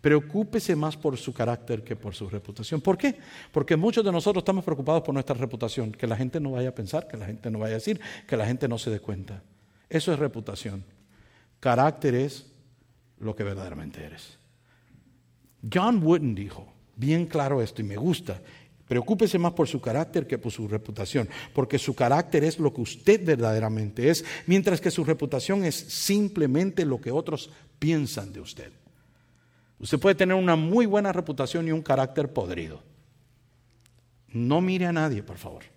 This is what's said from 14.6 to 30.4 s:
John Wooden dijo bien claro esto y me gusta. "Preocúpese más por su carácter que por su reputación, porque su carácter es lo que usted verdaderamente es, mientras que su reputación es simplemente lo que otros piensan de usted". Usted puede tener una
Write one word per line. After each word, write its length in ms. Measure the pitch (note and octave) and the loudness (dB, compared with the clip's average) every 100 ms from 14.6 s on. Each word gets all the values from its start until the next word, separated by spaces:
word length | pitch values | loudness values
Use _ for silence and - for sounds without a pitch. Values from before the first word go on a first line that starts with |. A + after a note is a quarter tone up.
| _ _ _ - _ _ _ _ _ _ A2+ | _ _ _ -20 _ _ _ _ _ _ -2
John 320 | F3+ G#3 A#3 | 2 4 4
Wooden 320 | D#3 E3+ D3 | 6 4 4
dijo 380 | G2 G2+ - - - _ - | -2 -6 -12 -20 -20 _ -4
bien 300 | B2+ D#3+ E3+ | 0 2 2
claro 340 | D#3+ C#3 C#3 | 0 0 2
esto 220 | A2 - | 0 -4
y 20 | |
me 120 | G#2+ G2+ | -6 -2
gusta. 440 | D3 E3 - F#2+ - - - _ _ | 0 0 -2 -10 -10 -20 -20 _ _
"Preocúpese 500 | B2 - G#3 A3 F#3 | -2 2 2 4 4
más 140 | E3+ | 0
por 160 | E3 D3+ | 2 0
su 140 | C3+ | 0
carácter 440 | B2 A#2 E3 E3 C#3+ | -2 -2 0 -2 -2
que 120 | A#2+ | -4
por 120 | A#2 | -4
su 160 | - G#2+ | -6 -4
reputación, 600 | G#2+ - G#2 F#2+ C#3 G#2 - - | -4 -6 -8 -4 -2 -2 -6 -6
porque 260 | - C3 C#3 | -2 0 0
su 160 | - | -2
carácter 480 | C3 A#2+ C#3+ F3 D#3+ | 0 4 4 4 2
es 160 | D3+ D#3 | 2 2
lo 140 | D3+ | 0
que 80 | B2+ | 0
usted 420 | A#2 - - G#3+ | -8 -2 4 4
verdaderamente 840 | F3+ C#3 A2+ A2 A2 A2 G#2 G#2+ B2 | 4 2 2 2 0 -2 -4 2 2
es, 160 | E3 - - - | 2 -2 -10 2
mientras 340 | F#3+ F#3+ F3+ | 4 4 2
que 100 | F3+ | 0
su 140 | E3 | 0
reputación 580 | D3+ D#3 C#3+ C3+ - G3 | 0 0 0 -2 0 0
es 120 | F#3 | 0
simplemente 1120 | - - - - G3+ G3+ G3+ D3 C3+ F#3+ F3+ D#3+ | -2 -6 -6 0 2 2 2 2 4 2 0 0
lo 160 | B2 | 0
que 80 | - | -2
otros 400 | C3+ E3+ D#3 - - - _ | -2 -2 -6 -8 -18 -20 _
piensan 540 | D3+ E3 C#3 - G2+ | 0 2 0 -4 -10
de 80 | F2+ | -12
usted". 320 | D2 - - - _ _ _ _ _ _ _ _ _ _ | -16 -16 -18 -20 _ _ _ _ _ _ _ _ _ _
Usted 200 | - C#3+ | -2 2
puede 160 | G3 | 4
tener 220 | F3+ F#3 | 6 4
una 200 | F#3+ | 4